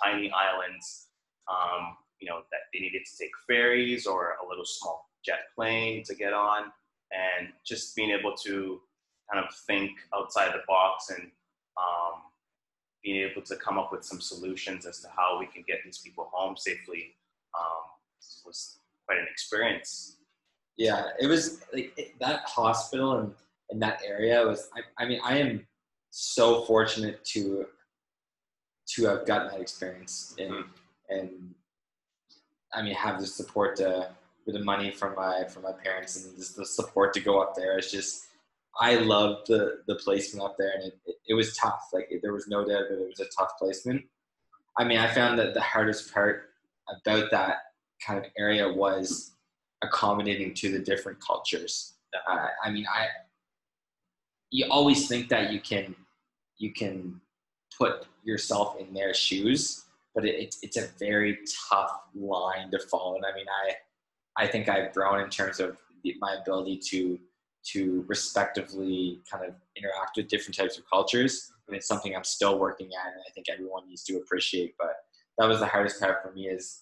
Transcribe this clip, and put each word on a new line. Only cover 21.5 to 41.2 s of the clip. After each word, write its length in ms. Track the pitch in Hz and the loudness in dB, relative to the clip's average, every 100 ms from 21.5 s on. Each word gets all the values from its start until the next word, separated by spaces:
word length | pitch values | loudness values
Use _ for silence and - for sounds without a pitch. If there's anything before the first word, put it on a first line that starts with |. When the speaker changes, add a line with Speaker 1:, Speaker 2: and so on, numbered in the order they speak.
| - - | -6 -8
Speaker 2:
like, 200 | 131 131 - | -8 -8 -8
it, 200 | - 127 | -12 -4
that 260 | 127 151 - | -2 -2 -2
hospital 720 | - 113 - - 131 135 120 | 2 4 2 -2 0 2 2
and, 180 | 104 - _ _ - | -2 -8 _ _ -10
and 120 | 107 | -2
that 200 | 107 - 101 | 0 0 -6
area 400 | 101 113 120 110 | 0 4 6 6
was, 220 | 104 - 120 | 2 -6 -14
I, 280 | - - | -14 -6
I 20 | 120 | -2
mean, 140 | 120 | -2
I 140 | 120 139 | 0 2
am 280 | 135 107 - _ _ _ _ | 2 0 -8 _ _ _ _
so 520 | - - - 117 117 | -8 -4 6 8 8
fortunate 600 | - 110 110 113 107 - - | 6 6 6 2 -4 -4 -6
to, 420 | 107 98 98 95 _ _ _ _ _ _ _ _ _ _ _ - | -2 -2 -2 -4 _ _ _ _ _ _ _ _ _ _ _ -8
to 140 | - 107 | 2 4
have 200 | 95 - | 4 2
gotten 240 | 104 95 | 0 0
that 100 | 98 | -6
experience 760 | 90 - 92 92 90 - - - | -10 -8 -10 -10 -12 -12 -12 -10
and, 140 | 95 | -8
Speaker 1:
Mm-hmm. 180 | 101 92 - _ _ - | -8 -10 -16 _ _ -6
Speaker 2:
and, 460 | 95 92 90 90 - _ _ _ _ _ _ _ _ _ _ - | -6 -6 -10 -18 -20 _ _ _ _ _ _ _ _ _ _ -8
I 80 | 110 | -6
mean, 140 | 104 95 | -4 -2
have 240 | 107 95 | -2 -2
the 80 | 95 | -6
support 480 | - 92 104 98 - | -8 -6 0 0 2
to, 320 | 95 92 92 - _ _ 107 | 0 0 -4 -10 _ _ -8
with 100 | 101 | -4
the 80 | |
money 280 | 101 101 101 | -2 -2 -2
from 240 | - 98 95 | -4 -4 -2
my, 280 | 92 92 92 | 0 0 -2
from 180 | 95 | -6
my 100 | 95 | -8
parents 420 | 95 95 95 92 95 95 | -6 -4 -4 -6 -12 -12
and 100 | 92 | -14
just 180 | 92 - | -14 -10
the 100 | 95 | -8
support 480 | - - 98 98 | -4 -2 4 4
to 60 | 101 | 4
go 200 | 101 98 | 4 4
up 140 | 92 90 | 4 0
there. 220 | 92 95 | 0 0
It's 140 | 92 | 0
just, 340 | 98 - - - _ _ _ _ 107 | -4 -6 -8 -14 _ _ _ _ 2
I 160 | 120 117 | 6 6
loved 520 | 110 104 104 104 - | 8 8 6 2 4
the, 360 | 110 98 - - | 4 4 0 -4
the 80 | 98 | -2
placement 460 | 101 98 - 101 | 2 2 0 -6
up 120 | 98 - | -6 -2
there, 140 | 98 | 0
and 120 | 95 95 | 0 -6
it, 140 | - - | -12 -12
it, 100 | - | -12